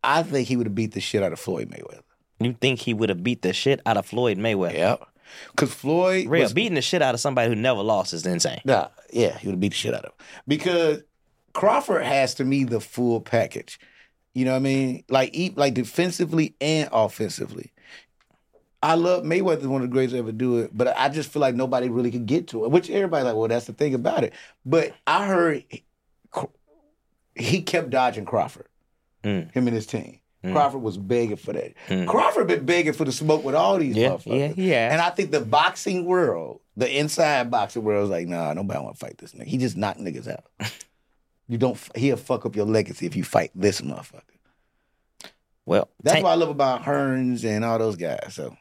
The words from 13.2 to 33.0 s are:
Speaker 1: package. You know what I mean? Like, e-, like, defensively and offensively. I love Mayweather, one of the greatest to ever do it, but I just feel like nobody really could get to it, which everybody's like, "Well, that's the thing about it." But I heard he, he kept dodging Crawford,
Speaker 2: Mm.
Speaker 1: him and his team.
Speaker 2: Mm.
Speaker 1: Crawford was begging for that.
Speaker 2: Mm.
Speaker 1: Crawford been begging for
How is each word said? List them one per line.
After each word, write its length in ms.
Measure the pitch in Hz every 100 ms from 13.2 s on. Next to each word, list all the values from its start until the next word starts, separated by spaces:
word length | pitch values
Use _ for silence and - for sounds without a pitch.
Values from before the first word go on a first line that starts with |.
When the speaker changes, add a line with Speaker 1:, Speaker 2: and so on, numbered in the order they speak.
Speaker 1:
package. 580 | - 113 98 - - - - _ _ _ _
You 140 | 127 127
know 60 |
what 40 | 131
I 20 |
mean? 440 | 135 135 135 127 -
Like, 200 | 131 131 151
e-, 160 | 185
like, 200 | 190 143
defensively 800 | 127 120 - 180 175 165 160 151 _
and 280 | 143 156 147
offensively. 840 | 113 107 - 107 - 104 107 - _ - - _ _ _ _ _ _ _ _
I 120 | 147 165
love 260 | 175 180
Mayweather, 420 | 151 175 185 151 135
one 140 | 135
of 80 | 123
the 40 |
greatest 200 | 127 131
to 60 | 123
ever 120 | 113
do 260 | 110 127 120
it, 180 | 110 107
but 180 | 123 -
I 100 | 139
just 220 | 151 135
feel 80 | 156
like 140 | 135
nobody 340 | 123 131 127 123
really 220 | 117 123
could 160 | 120 110
get 220 | 156 180
to 180 | 117 110
it, 40 |
which 200 | 160 180
everybody's 340 | 202 190 156
like, 100 | 127
"Well, 140 | 110 110
that's 160 | 117
the 80 | 120
thing 220 | 110 147
about 300 | 131 120 -
it." 100 | 120 - - _ 131
But 260 | 160 151 - -
I 180 | 165 202
heard 380 | 185 170 143 -
he, 140 | - _ _ _ _ _ - - _ _ _ _ _ _ _ _
he 280 | - 117 175
kept 260 | 165 170 131
dodging 380 | 131 131 110 104
Crawford, 400 | 113 85 - - _ _ _ _ _
Speaker 2:
Mm. 280 | 104 98 82
Speaker 1:
him 120 | 131 123
and 60 |
his 120 | 113 107
team. 340 | 110 - - _ _
Speaker 2:
Mm. 80 | 92
Speaker 1:
Crawford 300 | 117 143 135
was 160 | 110 95
begging 400 | 95 120 117 101
for 160 | -
that. 180 | - - - -
Speaker 2:
Mm. 180 | - 175
Speaker 1:
Crawford 400 | - 320 - -
been 200 | 170 131
begging 260 | 175 156
for 140 | 143